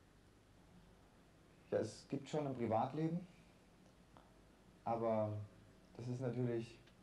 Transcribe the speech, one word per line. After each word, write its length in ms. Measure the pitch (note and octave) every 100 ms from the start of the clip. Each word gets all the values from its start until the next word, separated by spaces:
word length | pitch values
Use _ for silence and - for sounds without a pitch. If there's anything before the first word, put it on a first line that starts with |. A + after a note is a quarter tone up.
| - - - - - - - - - - - - - - - - -
Ja, 80 | -
es 300 | A2 - -
gibt 180 | C#3 -
schon 200 | D3+ C#3+
ein 80 | B2
Privatleben, 640 | A2+ A2 C3 D3 D#3+ E3+ - - - - - - - - - - - - - - - -
aber 480 | - A#2 A2+ A2 G#2+ G#2 G#2 - - - - -
das 120 | A#2+
ist 120 | B2
natürlich, 600 | C3 B2 B2 A#2 A2+ - - -